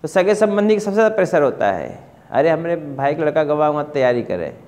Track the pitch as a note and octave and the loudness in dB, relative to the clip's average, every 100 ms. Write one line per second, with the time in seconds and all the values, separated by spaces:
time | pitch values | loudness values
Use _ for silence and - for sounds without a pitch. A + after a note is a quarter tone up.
0 | D#3 F#3+ F#3 G#3 G#3+ G3+ G#3 G#3 G3+ G3 | -2 0 2 2 2 2 2 2 0 2
1 | A3 G#3+ F3 E3+ C#3 - G#2 F#2 B1+ - | 2 2 0 2 2 2 -2 -2 -8 -12
2 | - - - - D#3+ D#3+ E3+ E3 D3+ C3+ | -20 -20 -4 0 2 0 -2 -6 -6 -4
3 | C#3 D3+ D3+ D3+ D3 D3+ D3+ D3 D3 C#3 | -2 0 0 0 0 0 0 0 -4 0
4 | B2+ B2 A2 F2+ D#2 - | 2 0 -2 -6 -6 -12